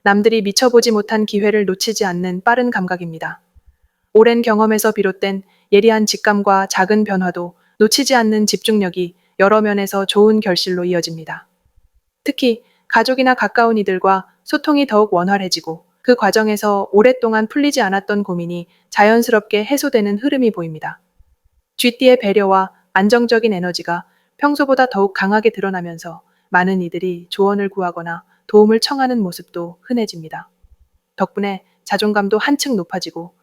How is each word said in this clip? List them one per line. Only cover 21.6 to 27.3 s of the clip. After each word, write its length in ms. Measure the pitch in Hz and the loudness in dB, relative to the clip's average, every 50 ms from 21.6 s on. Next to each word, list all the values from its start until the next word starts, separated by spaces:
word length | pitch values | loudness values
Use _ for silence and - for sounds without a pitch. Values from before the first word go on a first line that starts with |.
| _ _ _ | _ _ _
쥐띠의 420 | - - 240 233 - 269 254 254 247 | -4 -2 -2 0 2 4 4 4 4
배려와 540 | 233 202 196 208 202 190 190 190 190 190 _ _ _ _ - | 2 0 0 0 2 2 2 2 0 -2 _ _ _ _ -2
안정적인 580 | 190 190 208 247 240 233 226 240 226 226 226 202 | 0 2 2 2 2 2 2 0 0 0 0 -2
에너지가 540 | 175 175 180 175 - 170 - 170 175 - _ _ _ _ _ _ - | -2 -4 -6 -6 -8 -8 -8 -8 -8 -8 _ _ _ _ _ _ -4
평소보다 480 | - 285 294 285 294 269 269 262 262 | -2 -2 0 0 0 0 2 2 0
더욱 260 | 254 - 196 196 196 196 | 0 0 0 -2 -2 -2
강하게 380 | - 196 190 208 214 214 226 | -2 -2 0 0 2 2 0
드러나면서 720 | 214 - 190 196 190 180 175 175 165 165 - 175 165 170 _ _ _ _ _ _ | -2 -2 -4 -6 -4 -6 -8 -10 -12 -12 -14 -16 -18 -18 _ _ _ _ _ _
많은 320 | - 240 180 185 190 185 | 0 0 2 2 0 -2
이들이 460 | 175 170 - 175 185 185 175 170 175 | -2 -4 -6 -6 -6 -6 -6 -8 -10
조언을 400 | - | -10